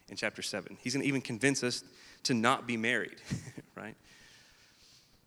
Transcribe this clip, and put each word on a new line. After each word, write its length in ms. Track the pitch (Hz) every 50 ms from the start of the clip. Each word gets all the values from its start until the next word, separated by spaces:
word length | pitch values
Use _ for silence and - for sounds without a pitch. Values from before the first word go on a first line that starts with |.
| _ -
in 80 | 101
chapter 240 | - 117 107 - -
seven. 380 | - - - 98 92 - 98 -
He's 140 | - 123 123
gonna 120 | 156 -
even 140 | 139 139 131
convince 420 | 123 - 123 104 131 139 135 -
us 220 | 123 123 120 - - - - - - - - -
to 120 | - - 131
not 320 | 113 110 120 135 113 117
be 100 | 120 120
married, 400 | 110 110 117 127 110 90 - - - - - 127 - -
<laughs> 280 | 123 - - - - -
right? 220 | 101 101 107 - - - - - - - - - - - - - - - - - - - - - - - _ - - _